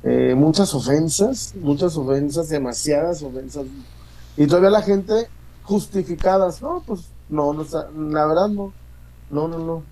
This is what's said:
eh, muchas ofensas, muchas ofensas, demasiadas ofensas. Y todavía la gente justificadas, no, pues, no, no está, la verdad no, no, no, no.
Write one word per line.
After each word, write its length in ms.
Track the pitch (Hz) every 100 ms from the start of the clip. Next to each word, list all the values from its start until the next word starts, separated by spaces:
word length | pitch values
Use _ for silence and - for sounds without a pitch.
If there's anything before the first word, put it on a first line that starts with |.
eh, 320 | - 123 127 127
muchas 380 | 151 160 196
ofensas, 800 | 143 110 147 165 - 208 269 - 196
muchas 360 | 156 143 180 156
ofensas, 520 | 131 139 147 147 156
demasiadas 720 | 156 131 117 147 147 165 165
ofensas. 440 | 143 127 135 147 135 139 - - - - - -
Y 100 | 147
todavía 240 | 175 190
la 120 | 214
gente 460 | 196 202 190 220 233 - - -
justificadas, 960 | - 208 - 196 170 160 180 190 185 165
no, 200 | 269 349 -
pues, 220 | 196 165 - -
no, 240 | 151 147
no 100 | 151
está, 280 | 151 156 156
la 360 | 156 151 156 151
verdad 220 | 160 208
no, 240 | 202 196 - - - - - -
no, 180 | 147 160
no, 100 | 165
no. 240 | 165 165 147